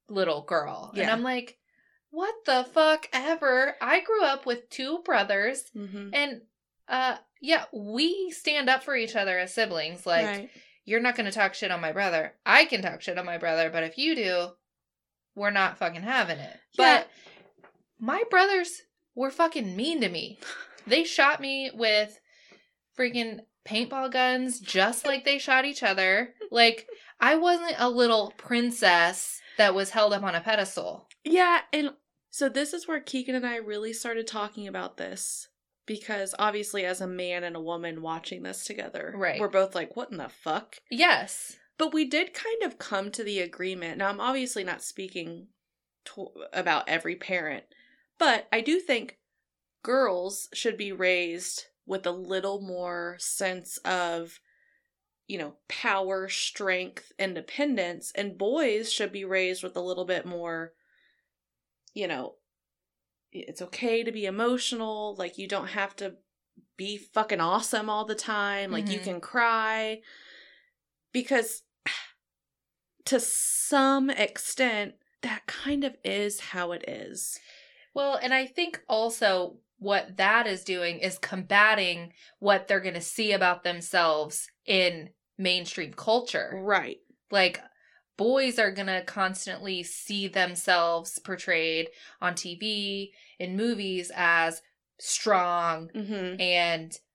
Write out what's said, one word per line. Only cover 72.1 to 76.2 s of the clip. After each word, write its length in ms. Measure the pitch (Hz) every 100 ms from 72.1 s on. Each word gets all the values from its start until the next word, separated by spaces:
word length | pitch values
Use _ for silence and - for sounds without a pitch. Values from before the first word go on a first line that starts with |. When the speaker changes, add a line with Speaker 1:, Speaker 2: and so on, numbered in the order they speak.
| _ _ _ _ _ _ _ _ _ -
Speaker 2:
to 140 | 254
some 920 | 233 - - - - 285 269 269 269
extent, 880 | 233 208 - - - 247 208 202 - _ _
that 240 | 247 220 -
kind 360 | - 277 285
of 120 | 277 -
is 360 | 196 196